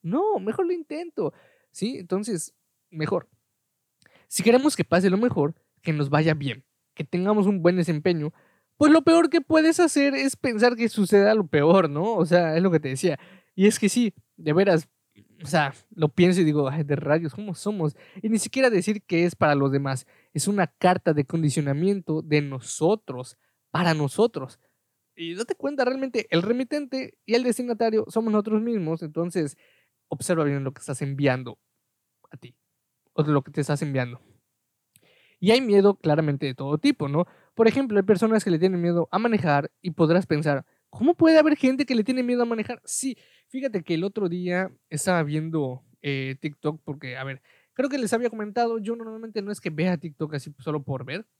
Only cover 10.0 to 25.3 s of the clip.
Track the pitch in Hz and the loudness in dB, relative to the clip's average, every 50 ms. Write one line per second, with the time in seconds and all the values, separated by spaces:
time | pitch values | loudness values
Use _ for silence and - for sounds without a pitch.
10 | 277 285 269 269 269 277 - - - 254 233 208 233 247 247 226 233 220 - 214 | 2 2 0 0 -2 -2 -2 -2 -4 -4 0 4 2 2 2 2 -2 -2 0 0
11 | 196 170 208 202 196 208 220 220 190 156 - 147 143 160 180 190 175 151 143 147 | 0 4 4 4 6 6 4 2 0 0 0 2 4 6 6 6 4 2 -2 -2
12 | 175 220 233 190 175 151 175 175 170 160 156 165 185 190 170 151 147 135 131 131 | -2 -2 0 0 2 4 4 4 4 2 0 0 2 2 2 0 0 -2 -6 -2
13 | - 180 180 - - - - - _ _ _ - 190 208 208 - - 196 - 240 | -2 -2 -2 -2 -10 -20 -20 -20 _ _ _ 4 4 4 4 4 0 0 2 2
14 | 240 208 - - _ _ _ - 165 156 147 175 196 196 175 160 160 _ _ _ | 0 -2 -4 -8 _ _ _ -8 -4 0 2 2 4 4 2 2 0 _ _ _
15 | _ _ _ _ _ _ _ _ 170 143 156 160 147 139 - - _ _ - 175 | _ _ _ _ _ _ _ _ -8 -2 0 0 0 -2 -6 -12 _ _ -4 -2
16 | 156 147 - - 175 180 180 185 175 156 147 151 143 131 139 165 151 143 143 127 | -2 -2 4 4 4 4 6 4 2 2 2 2 0 0 -2 -4 -2 -2 -2 -4
17 | 123 135 147 165 170 151 - 208 214 208 170 - - 202 214 196 160 151 - - | 0 0 0 0 0 -4 -8 -8 -10 -10 -10 -6 -6 -6 -4 -2 -2 -4 -4 -6
18 | - - _ 196 - 220 226 208 - 220 - 269 262 247 226 185 175 208 208 208 | -20 -20 _ -6 -2 -2 -2 -2 -2 -4 0 2 2 4 4 2 0 0 -4 -4
19 | _ - 175 165 175 175 - _ 180 151 147 139 139 139 135 139 139 135 131 127 | _ -2 0 2 2 0 2 _ 2 2 4 2 2 0 0 -2 -2 -4 -6 -8
20 | - _ _ _ _ _ _ 160 - 196 208 202 175 - _ _ - 180 185 - | -10 _ _ _ _ _ _ -4 -2 -2 0 0 -2 -2 _ _ 2 2 2 4
21 | _ 175 151 147 139 - - 170 160 147 127 160 147 139 139 147 170 196 202 196 | _ 0 0 0 -2 -2 -2 0 0 0 0 0 -2 -2 -2 0 0 0 -2 -2
22 | 170 - - 156 123 160 151 151 147 139 135 127 - - - - 156 170 214 220 | -4 -4 -6 -6 -2 0 -2 -2 0 -2 -8 -10 -10 -12 -6 -2 0 0 0 0
23 | _ - 135 123 127 - - _ _ _ _ _ _ _ - 170 180 175 160 151 | _ -12 -12 -12 -12 -14 -18 _ _ _ _ _ _ _ -4 0 0 0 0 0
24 | 147 135 - - - 240 - 143 131 - - _ _ _ _ _ _ _ _ _ | -2 -2 0 0 0 0 0 -6 -12 -12 -16 _ _ _ _ _ _ _ _ _
25 | _ _ _ - 165 165 | _ _ _ -14 -12 -10